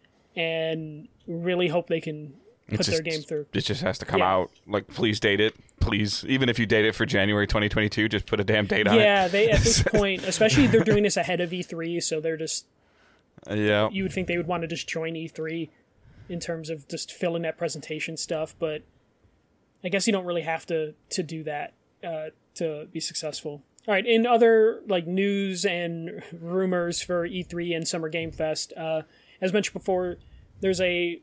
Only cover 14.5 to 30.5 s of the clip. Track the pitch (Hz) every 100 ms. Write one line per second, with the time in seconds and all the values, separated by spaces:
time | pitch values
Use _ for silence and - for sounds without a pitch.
14.5 | 175 165 165 - 165 165 165 160 - 160
15.5 | 165 156 _ _ _ - - - 175 -
16.5 | 165 156 160 139 165 - - 180 170 165
17.5 | - 170 160 - 156 - 165 - 160 156
18.5 | - 160 156 - _ _ _ _ _ _
19.5 | _ _ _ 185 190 185 196 180 175 156
20.5 | 160 - 165 156 - _ - 160 160 156
21.5 | 147 151 - _ _ 180 160 156 - _
22.5 | - 165 151 160 160 - - 156 147 156
23.5 | 147 - - - 196 233 226 233 240 233
24.5 | 226 220 - - 185 165 185 202 202 196
25.5 | 185 190 175 175 170 165 175 - 170 165
26.5 | 185 185 180 170 170 - 180 170 190 175
27.5 | 175 175 165 165 180 160 165 165 156 156
28.5 | 156 - - 160 160 151 _ _ _ 185
29.5 | 202 190 185 - 185 180 - - - -